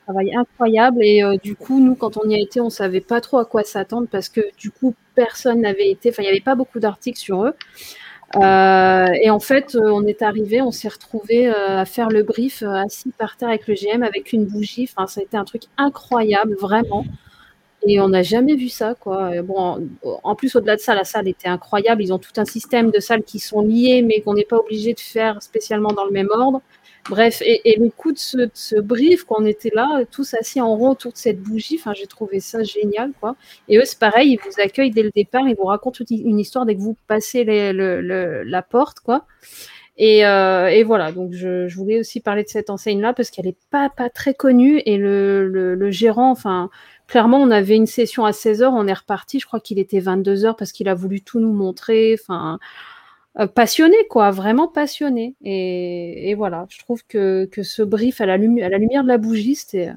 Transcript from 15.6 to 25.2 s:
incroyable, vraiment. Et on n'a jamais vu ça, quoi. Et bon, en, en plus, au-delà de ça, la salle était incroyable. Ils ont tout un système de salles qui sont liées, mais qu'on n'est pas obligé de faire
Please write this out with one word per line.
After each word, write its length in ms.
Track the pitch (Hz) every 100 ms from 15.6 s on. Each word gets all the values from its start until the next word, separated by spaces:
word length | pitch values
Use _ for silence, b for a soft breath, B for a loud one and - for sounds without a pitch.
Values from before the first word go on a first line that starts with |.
| - -
incroyable, 800 | 277 - - 240 220 202 220 196
vraiment. 460 | 196 214 - 208 - B B B B B _ - 208
Et 140 | 202
on 80 | 196
n'a 140 | 185
jamais 320 | 180 220 269 285
vu 120 | 247
ça, 260 | - 220 240
quoi. 380 | 202 190 185 175
Et 60 |
bon, 140 | 180 190
en, 220 | 180 156 165 - - 95
en 120 | - 190
plus, 200 | 269 247
au-delà 200 | 208 214
de 60 |
ça, 140 | - 208
la 100 | 185
salle 240 | 220 190
était 180 | - 180
incroyable. 560 | 180 - 208 220 226
Ils 80 | 190
ont 80 | 185
tout 140 | - -
un 80 | 208
système 460 | 226 - 240 226
de 80 | 208
salles 240 | 202 226
qui 160 | 214 208
sont 220 | - 214
liées, 400 | 214 226 254 254
mais 180 | 233 214
qu'on 120 | 208
n'est 100 | 208
pas 140 | 208 226
obligé 360 | 220 214 220
de 60 | 233
faire 420 | - 226